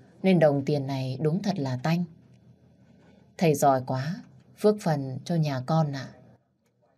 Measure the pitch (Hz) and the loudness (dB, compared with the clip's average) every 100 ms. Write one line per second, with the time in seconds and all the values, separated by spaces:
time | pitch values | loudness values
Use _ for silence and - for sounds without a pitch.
0 | - - 190 180 151 143 139 147 135 135 | -20 -2 2 6 6 4 0 -2 -2 -6
1 | 131 131 156 175 202 180 135 127 160 175 | -6 -2 -2 -2 -4 -4 -4 -4 -2 -2
2 | 170 - - - _ _ _ _ _ _ | -2 -10 -20 -20 _ _ _ _ _ _
3 | - _ _ - 165 143 143 131 127 131 | -20 _ _ 0 2 4 4 2 -2 -4
4 | 147 220 - - _ - 208 208 170 143 | -4 -8 -12 -20 _ 0 0 2 0 -2
5 | 135 127 - 170 151 131 127 160 147 139 | -4 -8 -4 -2 0 -2 0 0 0 -4
6 | - - - _ _ _ _ _ _ | -12 -18 -20 _ _ _ _ _ _